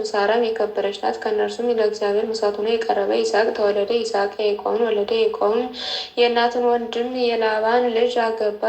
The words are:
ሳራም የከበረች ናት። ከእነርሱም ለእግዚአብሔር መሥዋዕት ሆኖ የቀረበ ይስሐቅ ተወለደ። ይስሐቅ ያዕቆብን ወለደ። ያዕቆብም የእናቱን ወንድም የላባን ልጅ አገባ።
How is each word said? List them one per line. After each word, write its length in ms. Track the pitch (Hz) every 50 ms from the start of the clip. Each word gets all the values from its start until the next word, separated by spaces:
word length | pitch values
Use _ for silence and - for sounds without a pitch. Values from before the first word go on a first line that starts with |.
| 214
ሳራም 380 | - - 208 202 202 220 240 240
የከበረች 540 | 220 226 - 214 208 - 202 202 196 202 -
ናት። 180 | - - 233 -
ከእነርሱም 500 | - 220 214 208 208 202 208 - 240 240
ለእግዚአብሔር 560 | 233 220 214 208 208 - 208 202 202 214 226
መሥዋዕት 300 | 226 220 - 214 208 208
ሆኖ 120 | 208 208 220
የቀረበ 420 | 233 220 226 - 240 202 196 202 220
ይስሐቅ 340 | 233 226 220 - 202 226 220 -
ተወለደ። 380 | - 214 202 202 208 202 202 233
ይስሐቅ 380 | 233 220 220 214 202 202 202 -
ያዕቆብን 480 | - 214 208 202 208 - 202 202 220 240
ወለደ። 260 | 226 214 202 202 208 226
ያዕቆብም 460 | 226 220 214 - - 202 208 220 240 254 254 - - - - - - - - -
የእናቱን 500 | - 240 240 240 240 233 240 240 247 240
ወንድም 440 | 240 240 240 233 226 - 233 240 254 254 254
የላባን 640 | 247 240 233 226 220 220 214 214 220 220 233 247 247 247 226
ልጅ 240 | 226 240 240 - 240
አገባ። 420 | 226 226 220 220 220 208 208 208 -